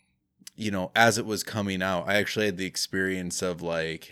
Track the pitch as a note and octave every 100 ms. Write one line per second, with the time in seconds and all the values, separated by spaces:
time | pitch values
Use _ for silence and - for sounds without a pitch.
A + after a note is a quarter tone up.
0 | _ _ _ _ - - G#2+ G2 F#2 G#2+
1 | A#2 A2 G#2 G2+ - A2 G2+ F#2+ F#2+ F#2
2 | F2 G2+ G2 - G#2+ F2+ F#2 - - F#2+
3 | F#2+ F#2 F2+ - F#2 E2+ E2+ E2 D#2+ D#2+
4 | -